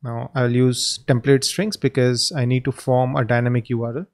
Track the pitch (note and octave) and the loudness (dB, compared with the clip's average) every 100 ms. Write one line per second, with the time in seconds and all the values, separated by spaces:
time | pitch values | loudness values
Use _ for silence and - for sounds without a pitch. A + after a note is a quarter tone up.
0 | B2+ A#2 B2 C3+ B2 A#2+ B2+ B2 - - | -8 -10 -6 -2 0 4 2 2 -4 -6
1 | - B2 C3+ C3+ - - G#3 - C#3 - | -2 0 4 4 2 -2 -4 -2 -2 2
2 | B2 B2 - E3 B2 B2+ B2+ C3 - B2+ | 0 2 -2 -2 0 0 -2 -6 0 0
3 | B2+ C#3 A2+ A#2+ A#2+ B2 A2 A#2+ A#2 A#2+ | 0 0 0 2 2 0 -2 -4 -4 -6
4 | F#3+ | -10